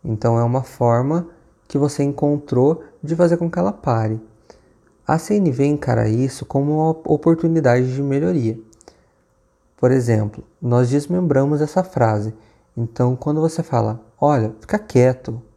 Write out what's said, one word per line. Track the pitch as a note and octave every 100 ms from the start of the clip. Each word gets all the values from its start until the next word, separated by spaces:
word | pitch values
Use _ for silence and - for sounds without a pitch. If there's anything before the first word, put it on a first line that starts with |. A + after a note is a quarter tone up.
Então | - G#2+ A#2+ A#2
é |
uma | A#2 B2+
forma | B2+ - A#2+ A#2 C3 E3+ E3+ - _ _ _
que | C#3+
você | C#3+ -
encontrou | C#3+ C#3+ D3 D3 C#3+ B2 C3+ E3 - _
de | D3+ E3
fazer | F3 E3+
com | E3+
que | F3
ela | F#3+
pare. | G#3 - A#2 A2 A2 - _ _ - _ _ _ _ -
A | D#3
C | - G#3
N | F3+
V | B2+ C#3+
encara | D3 C3+ A#2 A2
isso | A2 C3 - -
como | C#3 C#3+
uma | D3+ D#3+
oportunidade | D#3+ - D3+ E3 E3 E3 E3 C3 B2 B2+
de | C3
melhoria. | C#3+ C#3 E3+ E3+ A2+ A2 - _ - _ _ _ _ _ _ _ _ _
Por | B2+
exemplo, | C3 A#2+ A2 G#2 - - _
nós | B2+ A#2+ B2
desmembramos | C#3+ C#3+ F3+ F3 C3+ C#3 D3
essa | D3 -
frase. | F#3 - A2+ G#2+ G#2+ - _ _ _ -
Então, | A#2 - B2 B2+
quando | D3+ D3+
você | D#3+ D#3+
fala, | E3 A#2+ A2 A2 - _
"Olha, | C#3+ C#3+ A2 -
fica | - G#3
quieto" | G#3+ B2+ B2+ B2 - A2+ -